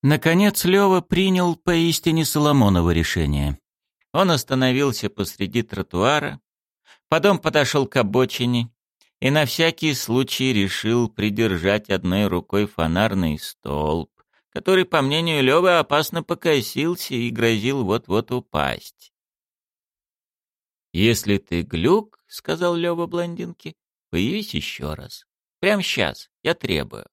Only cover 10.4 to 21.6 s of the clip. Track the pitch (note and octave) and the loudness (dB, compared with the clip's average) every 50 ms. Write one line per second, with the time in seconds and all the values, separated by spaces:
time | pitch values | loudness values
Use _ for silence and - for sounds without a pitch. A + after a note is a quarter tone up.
10.4 | C3 C3 B2+ G#2 G2 F#2+ - - - G#2+ A#2 B2 A#2+ A2 _ - G2+ G#2+ G2+ G#2 | -2 0 2 2 0 0 -2 -4 -2 0 0 2 0 -2 _ -2 -4 -2 0 0
11.4 | A2+ A2 F#2+ E2+ D#2+ F#2+ G2+ G#2+ G#2 - G2 F#2 F2 F2+ F2+ G2 G#2 G2 F2 F2 | 0 0 0 0 2 2 2 0 0 -2 -4 -2 0 0 0 2 2 0 0 -2
12.4 | - _ - G2+ G#2 G#2 - - E2 D#2+ D#2+ F2+ G#2 A2 G2 F#2+ F2+ D#2+ D2+ D2 | -4 _ -2 -2 -2 -2 -2 -2 -2 0 2 0 0 0 0 0 0 0 -2 -4
13.4 | - - - _ _ - C#2+ D2 D2+ D#2 D#2 E2+ D#2 - _ _ _ _ _ _ | -8 -14 -16 _ _ -6 -4 -2 -2 0 -2 -2 -4 -6 _ _ _ _ _ _
14.4 | _ _ _ - - - F#3+ F#3 F#3 F3+ - D#3+ E3 - C#3+ D#3 E3 E3+ D#3+ D3 | _ _ _ -8 -2 2 2 2 2 2 0 0 0 2 0 -2 -2 0 0 2
15.4 | C3+ B2+ C3+ E3 F3+ F#3 F3 E3+ D3+ - C#3+ D3 D3+ - - E3+ - - F3 E3 | 2 4 4 4 4 4 4 2 2 2 0 0 0 0 -4 -8 -6 -6 -8 -4
16.4 | - E3+ D#3 C#3 A2+ - - - C#3+ E3 F3+ F3 - - C3+ B2 A#2 A#2+ A2+ A2+ | 0 0 2 2 0 -2 -4 -4 -2 -2 -2 -4 -6 -6 -4 -4 -4 -4 -2 0
17.4 | A2+ A#2 A#2 G#2+ G2+ B2 C#3 C#3 A#2+ F#2 G2+ A#2 - - F#2 G#2+ - - B2+ B2 | 2 2 2 2 0 -2 -2 -2 -2 -2 -2 -2 -2 -2 -2 -2 -2 -2 -6 -8
18.4 | - _ _ D2 C#2+ C2+ A1+ - - - - _ - - _ _ _ _ _ _ | -8 _ _ -2 -2 -2 -4 -6 -12 -20 -20 _ -20 -20 _ _ _ _ _ _
19.4 | _ _ _ _ _ _ _ _ _ _ _ _ _ _ _ _ _ _ _ _ | _ _ _ _ _ _ _ _ _ _ _ _ _ _ _ _ _ _ _ _
20.4 | _ _ _ _ _ _ _ _ _ _ _ E2 G2 A2+ A#2 G#2+ - G2+ G2+ G2 | _ _ _ _ _ _ _ _ _ _ _ 0 2 2 2 0 0 0 -2 -2
21.4 | - _ E2 E2+ | -2 _ -4 -4